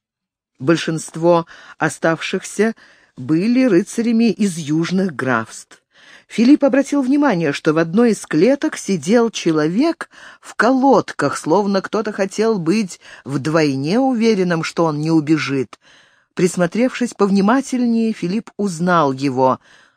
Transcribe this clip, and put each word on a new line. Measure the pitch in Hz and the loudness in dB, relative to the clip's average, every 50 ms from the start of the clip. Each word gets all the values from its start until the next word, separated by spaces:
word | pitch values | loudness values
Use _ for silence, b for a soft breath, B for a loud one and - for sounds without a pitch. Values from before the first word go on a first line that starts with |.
| _ _ _ _ _ _ _ _ _ _ _ - | _ _ _ _ _ _ _ _ _ _ _ -4
Большинство | 131 151 170 156 - - 160 156 - - - 165 165 170 175 165 165 B B B B B B B | 0 0 0 0 0 -4 -6 -6 -6 -10 -6 -2 2 2 2 2 0 B B B B B B B
оставшихся | 147 156 - - - 165 165 - - - - 185 - - - - 202 226 226 b b b b b b b b | -4 -4 -4 -2 -2 -2 -2 -2 -6 -6 -8 -8 -8 -6 -4 -2 -2 -2 -4 b b b b b b b b
были | b 131 123 156 165 190 233 240 262 262 | b -4 -2 -2 0 0 0 2 2 2
рыцарями | 254 190 175 208 - - - 226 233 233 226 233 233 | 4 2 2 0 -2 -4 -4 -2 0 2 2 2 2
из | 175 - 208 202 165 170 | 0 0 -2 -2 -4 -4
южных | 156 135 151 160 170 165 180 190 190 190 139 | -4 -2 -2 -2 -2 -2 -2 -2 -2 -4 -4
графств. | 113 127 131 123 113 113 - - - - _ - _ _ _ B B B B B B B B | -4 -2 -2 -2 -2 -2 -6 -12 -20 -20 _ -20 _ _ _ B B B B B B B B
Филипп | - - 233 254 302 302 | -2 2 4 6 6 6
обратил | 285 269 214 277 277 - 285 285 | 4 4 2 2 0 0 0 -2
внимание, | 262 247 277 294 294 277 208 170 165 139 | 0 2 2 2 2 2 2 0 0 -2
что | 139 - - 160 | -2 -2 -2 0
в | 151 160 | 0 0
одной | 170 165 165 220 240 233 | 0 0 2 2 2 2
из | 202 - - | 2 -2 -4
клеток | - - 151 185 247 277 277 - 311 - | -2 0 2 4 4 2 2 -2 -4 -6
сидел | - - - 190 165 131 165 226 247 233 226 | -6 -4 -4 -4 -2 0 2 2 2 2 0
человек | - - - 170 160 156 151 160 175 220 302 339 320 - - - B B B B B B | -2 -2 -2 0 0 0 0 0 0 0 0 0 -2 -4 -10 -16 B B B B B B
в | B - - | B -10 -4
колодках, | - - 233 262 254 254 277 247 180 - - - - 147 139 - | 0 0 2 2 4 4 4 4 4 2 -2 -4 -4 -4 -4 -4
словно | - - 147 160 202 208 196 196 190 | -4 -2 0 0 2 2 0 -2 -2
кто-то | 190 - - 208 214 214 | -4 -4 -4 -4 -4 -4
хотел | 202 - 196 196 - - 214 226 226 190 | -4 -6 -6 -4 -2 -2 0 0 0 0
быть | 160 160 190 226 220 175 - - B B B B B | 0 0 0 0 -2 -4 -8 -16 B B B B B
вдвойне | 127 139 147 123 156 151 165 156 147 135 135 139 156 196 240 | -8 -6 -4 -2 0 0 2 2 0 0 -2 -2 -2 0 0
уверенным, | 269 269 254 220 226 226 220 190 185 175 170 165 | 0 0 0 2 2 2 2 2 0 0 -2 -2
что | 151 - - - 170 | -4 -4 -2 -2 0
он | 160 147 147 | 0 0 -2
не | 151 160 | 0 0
убежит. | 165 160 151 143 160 151 127 131 139 135 123 - - - b b b b b b b b b b b | 2 2 2 2 0 0 -2 -2 -4 -4 -4 -6 -10 -20 b b b b b b b b b b b
Присмотревшись | - 175 175 - 185 180 165 - 208 247 254 - - 247 - - | -2 -2 0 0 0 -2 0 0 0 -2 -2 -2 -4 -6 -4 -2
повнимательнее, | - 202 196 196 196 196 202 240 277 262 - 262 247 247 233 233 226 226 220 | 0 0 2 2 2 4 4 2 2 0 -2 -2 -2 0 0 0 0 0 -2
Филипп | 214 - - 175 190 226 - - - | -2 -4 -6 -6 -6 -6 -8 -10 -8
узнал | - 208 196 170 156 175 185 180 170 151 139 | -6 -6 -4 -4 -2 0 2 2 2 2 2
его. | 135 131 139 143 127 127 131 127 123 - b b b b b b b | 0 -2 -4 -2 0 2 2 2 0 -2 b b b b b b b